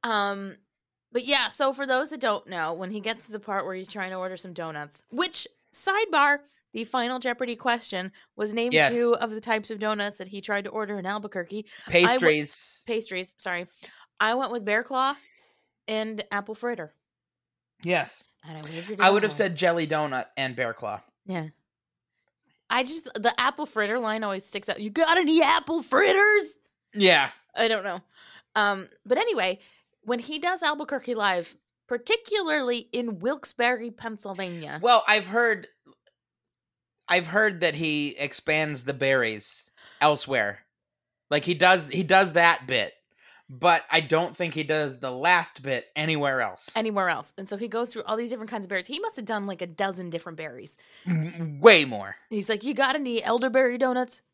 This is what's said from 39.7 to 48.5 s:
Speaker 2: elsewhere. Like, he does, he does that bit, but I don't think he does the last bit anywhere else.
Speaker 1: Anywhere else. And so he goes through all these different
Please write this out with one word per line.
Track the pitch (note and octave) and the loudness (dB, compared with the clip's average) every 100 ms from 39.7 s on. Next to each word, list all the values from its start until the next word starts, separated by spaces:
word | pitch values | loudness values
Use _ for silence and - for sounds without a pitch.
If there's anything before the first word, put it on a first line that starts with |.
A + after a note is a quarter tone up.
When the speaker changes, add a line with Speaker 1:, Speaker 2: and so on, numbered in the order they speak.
| _ - - | _ -20 2
Speaker 2:
elsewhere. | D3+ D3 - C3+ G#2 G2+ _ _ _ _ _ _ _ | 2 4 0 0 0 -4 _ _ _ _ _ _ _
Like, | D3 | -2
he | C#3+ | 0
does, | E3+ F3+ F#3 D3+ | 4 6 6 2
he | D3+ | -4
does | E3+ F#3+ F#3+ | 4 6 6
that | E3 E3+ E3 C3 | 6 6 4 0
bit, | B2+ F#2+ - _ _ _ _ _ | 0 0 -6 _ _ _ _ _
but | C3 E3 E3 - | 2 4 4 4
I | E3 | 0
don't | D3 D#3+ E3+ - | 4 0 0 -2
think | F3 | -4
he | D#3 | -4
does | D3 D#3 D3 B2+ | 0 0 0 -4
the | C3+ | -8
last | B2+ D#3+ F3+ D#3+ - | -2 4 4 2 -10
bit | C3 B2+ - D3+ | -4 -4 -4 -4
anywhere | D#3 D#3 C#3+ C3 | -2 0 0 0
else. | A2 F#2 - A3 | -2 -6 -8 -4
Speaker 1:
Anywhere | A3 G3+ F3+ | -2 0 0
else. | D3+ - - | -2 -6 -12
And | F#3+ | -10
so | G3+ | -8
he | A3+ | -4
goes | A3 A#3+ | -4 -4
through | A#3 | -6
all | - A3 | -6 -4
these | A#3+ | -4
different | A#3+ G#3+ | -8 -8